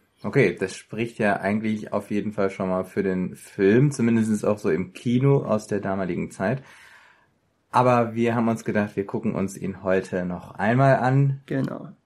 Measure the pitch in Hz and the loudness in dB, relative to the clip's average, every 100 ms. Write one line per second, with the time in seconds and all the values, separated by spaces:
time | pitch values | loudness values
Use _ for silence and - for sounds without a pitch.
0 | _ _ 104 139 101 - 95 - - 107 | _ _ -2 2 2 2 -6 -8 -12 -6
1 | 117 - 107 98 98 107 110 107 107 101 | -6 -2 0 0 0 -2 -2 -4 -4 -6
2 | - 104 98 104 98 - 95 92 92 - | -4 -4 -4 -2 -2 -2 -2 -2 -2 -2
3 | 95 92 90 - - - 98 117 147 135 | -2 -2 -4 -8 -12 2 4 6 4 2
4 | 117 113 110 107 - 104 104 82 90 - | 2 2 2 0 0 0 0 -2 -2 -6
5 | 123 123 139 139 - 107 - 104 101 98 | -2 2 4 2 2 -2 -2 -4 -2 -4
6 | 90 87 85 - 98 135 - - - - | -4 -4 -6 -4 -2 -2 -8 -20 -20 -20
7 | _ _ _ _ _ _ _ 120 127 120 | _ _ _ _ _ _ _ 2 4 4
8 | 113 113 117 117 113 110 - 104 104 - | 2 0 0 2 0 0 -2 -2 -2 -4
9 | 98 110 107 - 95 - 92 95 98 95 | -4 -4 -4 -2 -4 -6 -8 -4 0 0
10 | - 95 90 87 - - 101 123 135 135 | 0 -4 -4 -6 -10 -4 0 4 4 4
11 | 123 135 139 139 - 139 - - - - | 4 4 2 0 -4 -4 -4 -8 -14 -20